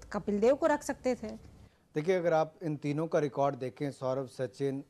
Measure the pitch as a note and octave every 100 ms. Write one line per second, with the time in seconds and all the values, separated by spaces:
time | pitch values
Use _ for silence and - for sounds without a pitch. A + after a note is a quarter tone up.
0 | - G#3 F#3+ G3+ A3+ C#4+ D#4+ D4 - C4
1 | B3+ B3 A3 A3 - - - _ _ D#3
2 | D#3 F#3 E3+ D#3+ D#3 - E3 D3+ D3 C#3+
3 | E3 E3+ D3 - C#3 C3 B2+ - C#3+ B2
4 | C3 C3 C3 - B2+ - C#3 C3+